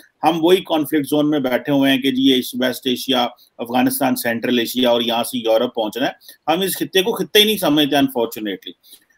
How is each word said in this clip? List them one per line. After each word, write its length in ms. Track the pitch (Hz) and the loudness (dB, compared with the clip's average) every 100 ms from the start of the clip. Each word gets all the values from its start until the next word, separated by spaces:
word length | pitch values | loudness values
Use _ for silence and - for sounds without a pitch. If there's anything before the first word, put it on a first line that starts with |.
| - - | -20 -2
हम 140 | 151 170 | 0 2
वही 220 | 165 185 | 4 2
conflict 460 | - 160 143 156 139 | 2 -4 0 -2 0
zone 200 | 151 147 | 0 2
में 160 | 151 | 0
बैठे 300 | 127 123 123 | 0 -2 0
हुए 180 | 143 135 | 0 2
हैं 120 | 135 | 2
कि 100 | 135 | 0
जी 100 | 127 | 2
ये 200 | 135 131 123 123 | 4 2 0 -4
West 300 | 127 120 131 | -4 -2 -4
Asia, 380 | 123 - 127 120 - _ - | -4 -2 0 -2 -6 _ -14
Afghanistan, 540 | 117 123 131 131 131 | -4 0 0 2 -2
Central 460 | 127 120 113 123 120 | -2 -2 -4 -2 -2
Asia 320 | 117 127 123 | -2 0 2
और 100 | 120 | 2
यहाँ 220 | 117 117 | 0 -2
से 140 | 117 127 | -4 -4
Europe 340 | 110 110 123 - | 0 0 0 -4
पहुंचना 300 | 107 117 151 | -6 -2 -4
है। 100 | - - - - | -6 -20 -14 -4
हम 120 | 165 | -2
इस 140 | 190 - | -2 -4
खित्ते 260 | - 190 | -2 0
को 100 | 190 | 0
खित्ता 260 | - 185 214 | -2 0 2
ही 60 | |
नहीं 140 | 214 208 | 2 2
समझते, 380 | 170 147 147 143 | 0 2 2 2
unfortunately। 800 | 135 127 113 120 107 92 - - _ - _ | 0 0 -4 -4 -8 -8 -10 -20 _ -20 _